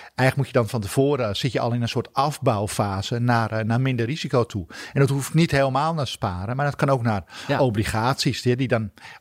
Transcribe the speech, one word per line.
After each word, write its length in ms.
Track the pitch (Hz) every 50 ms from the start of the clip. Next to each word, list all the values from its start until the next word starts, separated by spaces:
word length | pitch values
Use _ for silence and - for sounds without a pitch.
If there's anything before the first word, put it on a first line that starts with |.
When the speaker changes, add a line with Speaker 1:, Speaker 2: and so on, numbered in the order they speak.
| - - -
Speaker 1:
eigenlijk 220 | - 127 131 -
moet 100 | 143 131
je 60 | -
dan 160 | - 127 117 104
van 120 | - 120
tevoren, 560 | 101 98 - 139 135 143 147 131 120 104 98
zit 160 | - - 135
je 80 | - -
al 120 | 120 120
in 100 | 120 120
een 60 | 120 113
soort 200 | - 123 - -
afbouwfase 1080 | - - 139 151 143 - 127 127 113 101 104 104 - - 107 101 95 95 98 - 117 120
naar, 320 | 120 123 120 117 113 107
eh, 140 | 110 110 110
naar 160 | 107 117 120
minder 260 | 127 135 127 117 117
risico 380 | 113 151 165 - 139 - 127 113
toe. 200 | - - 101 87 - - - - -
En 80 | - 139
dat 80 | 139 131
hoeft 260 | 139 139 127 - -
niet 160 | 156 170 165
helemaal 440 | - 139 135 135 131 135 151 160 170
naar 120 | 156 131
sparen, 500 | - - - - 101 90 90 95 107 123
maar 80 | 131 143
dat 120 | 143 139
kan 120 | - - 143
ook 120 | 135 123
naar 220 | 117 120 107 98 - - - - -
Speaker 2:
Ja. 140 | - 143 131
Speaker 1:
obligaties, 840 | 143 127 104 110 104 - - 110 110 127 135 - - 143 113 - -
hè, 120 | 123 123
die 120 | 127 135 117
dan 220 | 127 113 110 101 - - - - - -